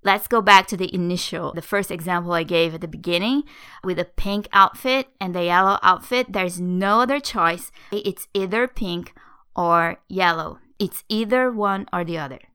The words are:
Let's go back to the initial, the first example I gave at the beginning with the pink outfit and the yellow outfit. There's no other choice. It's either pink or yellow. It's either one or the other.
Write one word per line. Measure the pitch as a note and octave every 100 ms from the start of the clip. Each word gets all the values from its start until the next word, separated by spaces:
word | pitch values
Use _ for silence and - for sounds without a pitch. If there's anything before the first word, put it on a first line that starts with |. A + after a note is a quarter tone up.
Let's | G3+ G3+ -
go | A#3
back | G3+ G3 F#3+
to | F#3
the | F#3
initial, | F3+ F3 F3 - G3 D#3+
the | E3
first | - G3+ G3
example | E3+ D#3+ F3 F3
I | E3+
gave | E3 E3+ E3
at | D#3+
the | E3+
beginning | D3+ E3+ E3+ G#3 C#4 D4 - - -
with | F#3 E3+
the | E3+
pink | - G3 G3+ G#3
outfit | G3+ F#3+ - C4 C4 C4 _
and | F#3
the | F3+ F3
yellow | F3 F#3+ G3+
outfit. | - F3+ - B3 B3
There's | F#3+ F3+ F3+
no | F3+ F3+ G3 G#3+
other | B3 C#4
choice. | C#4 A3+ E3+ F3 - - -
It's | G#3 G3+ F#3 -
either | G3+ F#3+ G#3+ B3
pink | - G3 F3 F3 - - - _
or | - E3+ E3+ E3 E3+ _
yellow. | F#3 F3+ E3 D#3+ - _ _
It's | G3 - -
either | G#3+ A3+ B3+ B3+
one | A3+ G3+ G3 G3
or | F3+ E3+
the | E3
other. | C#3 C3 -